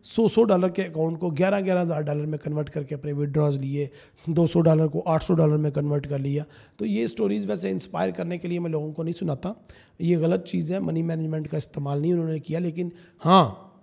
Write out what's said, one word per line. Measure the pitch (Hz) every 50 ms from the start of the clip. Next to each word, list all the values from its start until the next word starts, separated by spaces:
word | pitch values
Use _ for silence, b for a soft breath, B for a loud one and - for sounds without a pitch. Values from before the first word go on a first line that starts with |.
| _
सौ | - - - 226 214
सौ | - 220 233
डॉलर | 214 196 180 180 185
के | 175 196
अकाउंट | 190 180 160 160 160 165 165 156
को | 170 175
ग्यारह | 156 143 180 190 196 202
ग्यारह | 196 185 185 180
हज़ार | 175 170 165 147 156
डॉलर | 147 147 147 147
में | 156 156 147
कन्वर्ट | - 151 151 151 151 143
करके | - - 143 135 151
अपने | 139 135 151 143
विड्रॉज | 143 147 143 135 151 151 147 143 139
लिए, | 135 135 139 143 143 135 B B B B B B B -
दो | 165 156 170 160
सौ | - -
डॉलर | 165 165 160 156 160 156
को | 139 165
आठ | 185 180 160 160 -
सौ | - 180
डॉलर | 165 160 151 151 151
में | 151 151
कन्वर्ट | 139 147 147 147 147 147 135
कर | 135 143 139
लिया, | 135 139 139 147 147 147 B B B B B _
तो | 208
ये | 220 202 214 233 226
स्टोरीज | 233 226 220 196 202 214 202
वैसे | 190 208 180 175 190
इंस्पायर | 190 185 - - - 165 180 190
करने | 180 - 180 170 180 175
के | - 175
लिए | 175 175
मैं | 175 170
लोगों | 160 156 151 156 151
को | 156 165
नहीं | 160 175
सुनाता, | - 202 165 143 135 - 180 220 - - B B B B B B B
ये | 170 165 175
गलत | 165 156 165 180 185 175 -
चीज़ | - 180 165 156 180
है। | 196
मनी | 190 165 165 160 165
मैनेजमेंट | 170 165 160 160 156 156 156 156 147
का | - 156
इस्तेमाल | 143 - - - 143 139 143 143
नहीं | 147 170 180
उन्होंने | 175 165 160 160 156
किया, | 139 - 151 165
लेकिन | 175 170 156 170 180 170 170 B B B B B
हाँ | - 131 127 190 160 110 98 - - - _ _